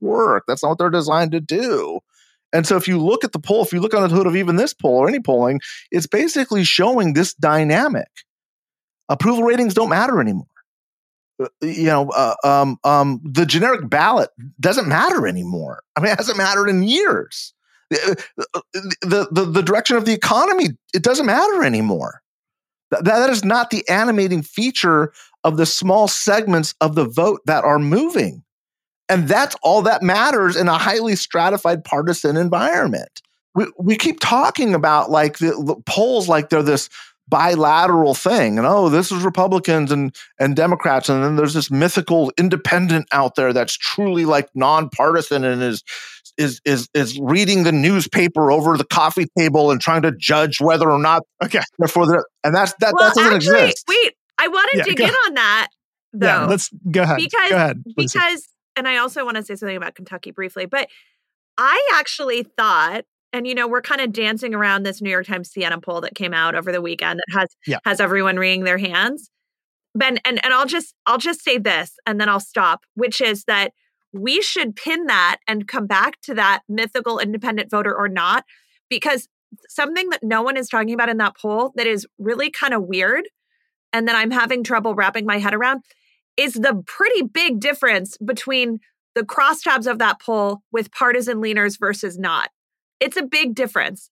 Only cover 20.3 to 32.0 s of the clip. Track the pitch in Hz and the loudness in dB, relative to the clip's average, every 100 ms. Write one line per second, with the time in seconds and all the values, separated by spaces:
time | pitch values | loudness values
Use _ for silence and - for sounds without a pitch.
20.3 | 220 359 381 226 - _ 180 233 269 254 | 2 2 2 0 -4 _ 0 0 2 2
21.3 | 240 403 381 185 110 110 87 62 - _ | 2 2 2 2 2 0 -2 -6 -12 _
22.3 | _ _ _ _ _ - - 170 226 262 | _ _ _ _ _ -6 -2 2 2 2
23.3 | 233 190 233 233 220 - 190 233 214 190 | 2 2 0 0 -4 0 0 2 2 2
24.3 | 175 - - 247 - 180 156 151 - - | 0 -4 -4 -4 0 2 2 2 -6 -20
25.3 | _ 160 156 160 - 185 202 208 - - | _ 0 2 0 0 2 2 2 0 0
26.3 | 214 214 170 156 - 156 151 127 120 185 | 0 2 0 0 -2 0 0 0 2 0
27.3 | - - 151 147 147 147 190 330 339 101 | 0 0 0 2 2 2 2 2 0 -2
28.3 | - - _ _ _ _ _ - 185 147 | -6 -18 _ _ _ _ _ 0 0 2
29.3 | 202 285 - 156 214 214 220 180 196 269 | 2 0 0 2 4 4 2 2 2 2
30.3 | 247 185 160 175 165 196 220 226 190 - | 2 2 2 2 2 2 0 0 -2 -2
31.3 | 175 175 202 170 170 - 143 | 0 0 2 0 -2 -2 -2